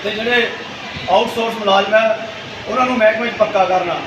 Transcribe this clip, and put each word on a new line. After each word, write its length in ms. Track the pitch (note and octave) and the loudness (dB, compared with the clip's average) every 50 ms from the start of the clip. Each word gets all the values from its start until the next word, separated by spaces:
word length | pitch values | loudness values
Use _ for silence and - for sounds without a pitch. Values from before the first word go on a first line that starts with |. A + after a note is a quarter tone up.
| - | -6
ਤੇ 80 | G#3 | -6
ਜਿਹੜੇ 360 | G#3+ G#3+ A3+ A#3+ B3 A#3+ A#3 - - - - - - - - - - - - - | -6 -4 -2 0 2 2 2 0 -4 -8 -12 -12 -12 -12 -12 -12 -10 -10 -2 2
ਆਊਟਸੋਰਸ 460 | F3+ G3+ A#3+ A#3 - A#3 A3+ A3+ A3 | 2 2 2 2 -2 -2 -2 -2 -4
ਮੁਲਾਜ਼ਮ 380 | G#3+ G#3+ G3+ F#3+ G3 G3+ G#3 G#3+ | -2 0 2 4 4 4 4 4
ਹੈ 360 | A3 A3+ A3 A3 - - - - - - - - - - - | 4 4 4 0 -2 -4 -10 -12 -14 -14 -14 -14 -12 -8 -6
ਉਹਨਾਂ 180 | G#3+ B3+ B3+ | -2 0 0
ਨੂੰ 120 | B3+ B3+ A#3+ | 0 2 4
ਮਹਿਕਮੇ 300 | G#3+ G#3+ A3 A3 A#3 A3+ | 4 4 4 2 -2 -4
'ਚ 100 | G#3 - | 0 0
ਪੱਕਾ 280 | G#3+ - - G3 F#3 | 0 2 4 2 2
ਕਰਨਾ 300 | F3+ F#3 F#3 F3+ F3 D#3+ D3+ - | 4 2 0 0 -2 -4 -6 -6